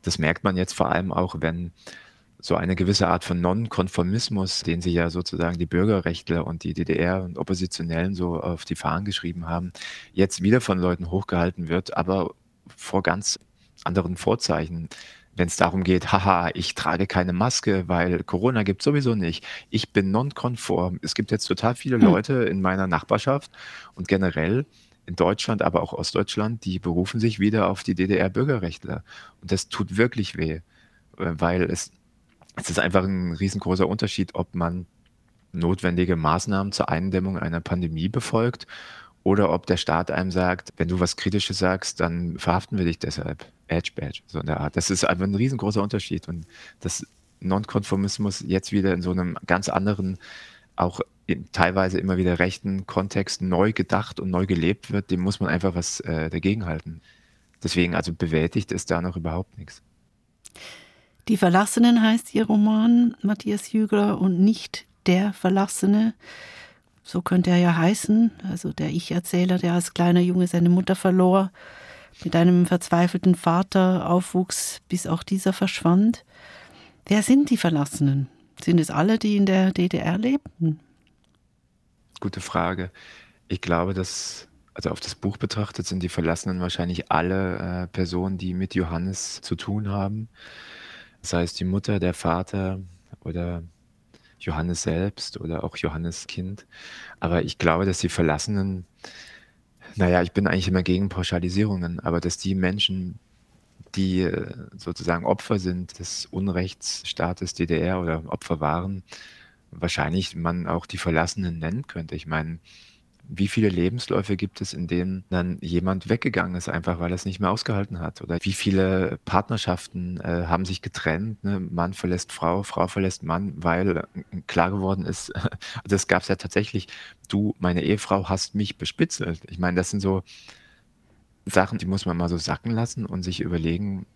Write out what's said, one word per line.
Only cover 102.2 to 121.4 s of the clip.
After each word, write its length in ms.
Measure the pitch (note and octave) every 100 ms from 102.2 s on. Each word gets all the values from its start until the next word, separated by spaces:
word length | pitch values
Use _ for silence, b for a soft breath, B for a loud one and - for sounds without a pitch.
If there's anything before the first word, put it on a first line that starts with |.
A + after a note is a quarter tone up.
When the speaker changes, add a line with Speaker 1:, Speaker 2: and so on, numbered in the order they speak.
| F2 -
Speaker 1:
die 180 | F#2+ F#2+
Menschen, 640 | F2+ G#2 - F#2+ F2+ - _ _ _ _ _ _ - -
die, 260 | F#2+ F#2
äh, 320 | F2+ - - - - -
sozusagen 500 | - E2+ F2 E2+ A#1
Opfer 340 | - - G#2
sind 400 | F2+ F2+ F2+ -
des 260 | F#2 - -
Unrechtsstaates 1300 | F#2 G2 F2+ F#2 - - - - - E2+ F2+ F2+
D 140 | - E2+
D 120 | D#2+
R 220 | E2+ F#2
oder 220 | E2+ D#2+ D#2
Opfer 320 | - - D#2+
waren, 440 | D2+ E2 F2+ F#2+ - B B B B B _
wahrscheinlich 640 | F2 E2+ - D2 F2+ F#2 E2+
man 320 | E2 F2 E2+
auch 180 | E2 -
die 120 | F2+
Verlassenen 640 | F2+ D#2+ E2 - F2+ E2
nennen 280 | D#2+ A2 C#3+
könnte. 280 | - D#2+ E2
Ich 120 | D#2+
meine, 320 | D#2 D#2+ E2 b b b b _ _ -
wie 220 | F#2+ G2
viele 220 | - G#2+
Lebensläufe 680 | F2 F2 B2 - F2+ G2 F#2+
gibt 240 | G2+ -
es, 140 | F#2+
in 120 | - F2
denen 380 | F2 F2+ F#2+ -
dann 280 | F2+ F2+ F2+
jemand 480 | E2 F2 F#2 F#2+ G#2
weggegangen 460 | A2+ C3+ G#2+ F2+ F2+
ist, 120 | -
einfach 320 | E2+ F2 F2
weil 120 | F2
er 40 | F2+
es 100 | G2
nicht 140 | F#2
mehr 120 | F#2+
ausgehalten 480 | G#2+ - G#2 G2+ F2
hat? 220 | D#2+ -
Oder 160 | - E2+
wie 100 | -
viele 640 | F#2 G#2 F#2+ F#2+ F#2 F#2 -
Partnerschaften, 960 | - F#2 - A2+ - F2+ - F#2 F2+ F2+
äh, 260 | - E2+ E2+
haben 180 | E2+ F#2
sich 160 | F#2
getrennt, 600 | - - - D#2+ A2 G#2+